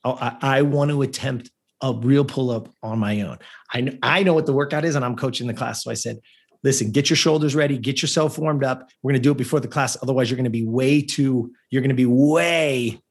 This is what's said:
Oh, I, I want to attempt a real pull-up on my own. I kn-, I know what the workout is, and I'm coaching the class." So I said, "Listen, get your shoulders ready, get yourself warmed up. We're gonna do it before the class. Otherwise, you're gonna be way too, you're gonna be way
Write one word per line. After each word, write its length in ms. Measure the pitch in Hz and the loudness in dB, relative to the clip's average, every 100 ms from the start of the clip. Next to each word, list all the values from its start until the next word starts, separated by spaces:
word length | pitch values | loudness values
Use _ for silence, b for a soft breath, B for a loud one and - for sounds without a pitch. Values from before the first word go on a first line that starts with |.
Oh, 120 | 123 127 | -4 -4
I, 160 | 123 120 | -6 -2
I 220 | 135 135 | 0 2
want 300 | 143 143 143 | 2 2 0
to 100 | 147 | 0
attempt 480 | 135 - 139 123 - _ _ _ | -2 -4 -6 -6 -10 _ _ _
a 120 | 131 | -6
real 320 | 120 120 139 | -2 2 4
pull-up 440 | 143 - 127 113 110 _ | 2 -2 -2 -4 -6 _
on 160 | 110 110 | -6 -4
my 240 | 104 104 | -2 -2
own. 160 | 95 - B B B | -4 -10 B B B
I 100 | 123 | -4
kn-, 160 | 131 131 | -4 -2
I 200 | 123 165 | 0 2
know 100 | 190 | 4
what 120 | 160 147 | 2 2
the 60 | |
workout 320 | 135 143 151 | 0 0 -2
is, 100 | 160 | 0
and 100 | 143 | 0
I'm 120 | 123 117 | -2 -2
coaching 300 | 135 - 120 | -4 -4 -6
the 80 | |
class." 300 | 110 120 110 | -6 -6 -6
So 60 | - | -8
I 40 | |
said, 240 | 117 117 - b b b b | -8 -8 -10 b b b b
"Listen, 280 | 135 131 107 | 0 0 0
get 180 | 110 143 | 0 2
your 80 | 160 | 2
shoulders 380 | 160 156 151 | 4 2 2
ready, 240 | 143 143 135 | 0 0 0
get 240 | 113 135 | -2 -4
yourself 360 | 156 - 156 - | -2 0 0 -2
warmed 260 | 156 147 | -2 0
up. 260 | 135 127 - b | 0 -2 -8 b
We're 100 | 131 | 0
gonna 80 | 143 | 2
do 100 | 143 | 4
it 80 | 131 | 2
before 220 | 143 151 | 0 -2
the 80 | 135 | -2
class. 280 | 147 131 - | -2 -2 -2
Otherwise, 260 | 127 131 123 | -2 0 0
you're 80 | 127 | 0
gonna 140 | 127 | -2
be 140 | 113 | -2
way 360 | 113 120 131 147 | -2 0 2 2
too, 500 | 143 - 135 127 117 b b | 0 -2 0 0 -2 b b
you're 120 | 131 | -2
gonna 120 | 135 | 0
be 120 | 127 127 | 2 4
way 920 | 123 143 160 170 165 156 131 120 104 _ | 4 4 4 2 2 0 0 -4 -6 _